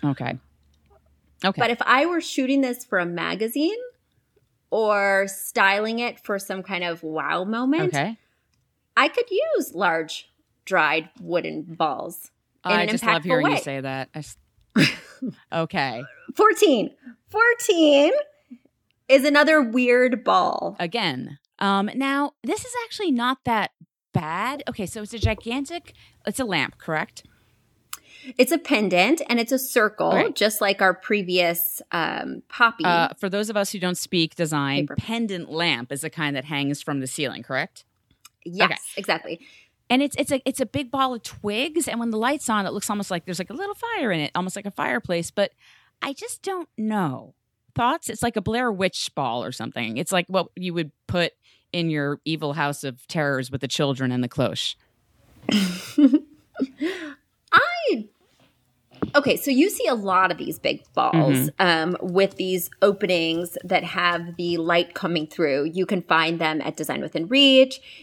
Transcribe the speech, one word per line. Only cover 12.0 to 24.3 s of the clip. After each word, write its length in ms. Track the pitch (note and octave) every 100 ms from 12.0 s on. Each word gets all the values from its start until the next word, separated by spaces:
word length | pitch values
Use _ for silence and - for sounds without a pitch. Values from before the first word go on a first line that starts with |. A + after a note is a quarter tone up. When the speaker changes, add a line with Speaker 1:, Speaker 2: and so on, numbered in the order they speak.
| - - - _ _ _
Speaker 2:
in 80 | F3+
Speaker 1:
I 120 | F#3
Speaker 2:
an 60 | F3+
Speaker 1:
just 140 | A#3
love 200 | A3+ E3
Speaker 2:
impactful 20 | E3+
Speaker 1:
hearing 180 | E3+ F4+
Speaker 2:
way. 60 |
Speaker 1:
you 40 | -
say 240 | D3 C#3
that. 280 | C3+ C3+ C3
I 60 | D#3+
s-, 180 | D3 - _ _ _ -
Speaker 2:
<laughs> 100 | - - - - B3+ - _
Speaker 1:
okay. 520 | E3 E3 F#3 C3+ A#2 C#3+ - - -
Speaker 2:
Fourteen. 560 | G#4+ - G4+ B3 E3+ - A#3+ - _
Fourteen. 840 | G#4 A#4 A#4+ - E4+ D4+ C#4+ D4+ C#5+ D5 _ _ A#3+ _ _ _ _ -
Is 120 | C4+ C#4+
another 360 | D4 D4+ D#4
weird 640 | A#3+ A#3+ B3 B3 B3 A#3
ball. 520 | F#3+ F#3+ F3 - E3+ G3+
Speaker 1:
Again. 580 | F3 A#3 F#3 B2+ - C#3+ _ _
Um, 300 | G3+ G3 G#3 B3
now, 360 | C4+ C#4 C#4+ _
this 220 | A3+ G#4 B4+
is 80 | B4 A#4
actually 260 | - F#4+
not 280 | B3 A#3+ C4+ -
that 260 | A3 F#3 _ - _ _
bad. 500 | - D#3